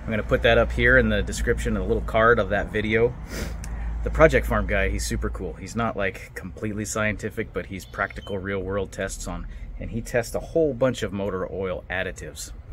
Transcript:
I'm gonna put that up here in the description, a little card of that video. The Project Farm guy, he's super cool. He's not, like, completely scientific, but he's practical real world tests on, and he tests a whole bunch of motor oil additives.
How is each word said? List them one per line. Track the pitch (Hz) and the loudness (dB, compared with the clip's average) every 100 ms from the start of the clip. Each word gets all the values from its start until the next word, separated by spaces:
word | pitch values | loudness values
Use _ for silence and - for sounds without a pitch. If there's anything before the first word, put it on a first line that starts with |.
I'm | - | -2
gonna | 110 | -4
put | 104 - | 2 2
that | 120 117 | 6 6
up | 110 | 4
here | - 120 131 | 4 6 8
in | 113 | 6
the | 107 | 2
description, | 92 95 - 117 120 107 | 0 -2 0 2 0 0
a | 92 | 0
little | 113 | 0
card | - 113 113 117 | 0 4 6 6
of | 98 | 4
that | 101 85 | 0 0
video. | 101 107 113 120 127 - - - - - - - - | -2 2 4 4 0 -8 -6 -6 -6 -8 -6 -4 -4
The | - | -2
Project | - 160 131 - | 6 8 8 4
Farm | 110 95 | 0 2
guy, | 101 95 | 2 2
he's | 101 - | 0 -2
super | 113 110 | -2 -2
cool. | - 92 | -4 -8
He's | 76 95 113 | -8 -8 -2
not, | 117 - | -2 0
like, | 98 95 - | -2 -4 -12
completely | - 92 - 110 104 107 | -12 -12 -8 -6 -4 -4
scientific, | 113 107 101 110 - 110 | 0 0 0 -6 -6 -6
but | - 87 | -6 -6
he's | 95 - | -10 -10
practical | - 98 - - 101 | -4 -4 -4 -8 -6
real | 92 98 | -4 -4
world | 92 98 95 | -2 -2 -4
tests | - 95 - - | -4 -6 -6 -8
on, | 87 85 - - - | -8 -8 -10 -12 -10
and | 90 | -8
he | 101 | -8
tests | 113 127 117 | -2 -2 0
a | - | -6
whole | - 139 160 | -2 0 0
bunch | 120 131 113 | 2 0 0
of | 107 | -4
motor | 98 98 92 90 | -4 -4 -4 -4
oil | 87 95 90 - | -4 -4 -4 -6
additives. | 90 90 85 80 73 - - - | -4 -4 -6 -12 -12 -14 -14 -12